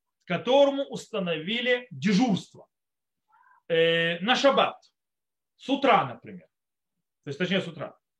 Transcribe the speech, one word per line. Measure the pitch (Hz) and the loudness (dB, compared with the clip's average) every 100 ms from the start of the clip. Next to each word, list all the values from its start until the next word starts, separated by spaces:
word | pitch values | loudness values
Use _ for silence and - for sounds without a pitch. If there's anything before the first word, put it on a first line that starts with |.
| _ _ - | _ _ -8
которому | 170 233 269 277 277 | -4 2 4 4 2
установили | - 175 - 208 180 160 165 233 247 247 - | -6 -10 -8 -6 -4 -4 -4 -4 -2 -2 -4
дежурство, | 139 170 190 247 180 - - - _ _ _ _ _ _ _ _ _ - | -4 0 2 2 0 -6 -20 -20 _ _ _ _ _ _ _ _ _ -2
э, | 165 165 165 165 170 | 2 2 2 -2 -2
на | 202 254 | -2 2
шаббат, | 277 - 160 - _ _ _ _ _ _ _ _ | 2 2 0 -4 _ _ _ _ _ _ _ _
с | - | -6
утра, | 269 269 196 135 | 0 4 4 2
например, | - 107 92 - _ _ _ _ _ _ _ | -8 -16 -20 -20 _ _ _ _ _ _ _
то | 143 | -12
есть, | 139 | -6
точнее, | 180 190 | -2 -2
с | 170 | -4
утра, | 143 127 - _ | -10 -14 -14 _